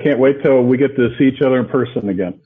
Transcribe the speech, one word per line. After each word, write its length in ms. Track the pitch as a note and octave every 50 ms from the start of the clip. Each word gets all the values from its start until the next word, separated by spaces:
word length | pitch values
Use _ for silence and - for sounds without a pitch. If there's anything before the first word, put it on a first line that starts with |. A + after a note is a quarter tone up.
| -
can't 160 | D3 C#3 A#2+
wait 240 | C3 C3+ C#3+ C#3 -
till 220 | D3+ C3+ B2+ B2
we 140 | B2 C3 B2+
get 180 | C#3+ C3+ -
to 200 | B2+ A#2+ A2+ A#2
see 100 | - C#3
each 160 | C3+ C3 - C#3+
other 180 | C3 C3 B2+
in 80 | A#2 -
person 400 | - C3 A#2+ A#2+ - A2+ G2+ G2+
again. 320 | F#2+ F#2 F#2 F2+ F2+ - _